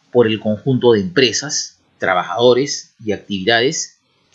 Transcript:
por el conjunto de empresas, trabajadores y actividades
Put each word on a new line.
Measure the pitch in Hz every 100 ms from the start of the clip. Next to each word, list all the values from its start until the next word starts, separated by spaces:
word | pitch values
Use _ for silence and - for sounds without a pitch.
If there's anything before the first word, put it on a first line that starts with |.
| _
por | 123 113
el | 110
conjunto | 110 107 - 127 120
de | 110
empresas, | 92 85 - 104 147 - - _ _ _
trabajadores | 92 90 87 95 123 123 143 - - _
y | 110
actividades | 98 - 98 92 117 127 165 - _ _ _ _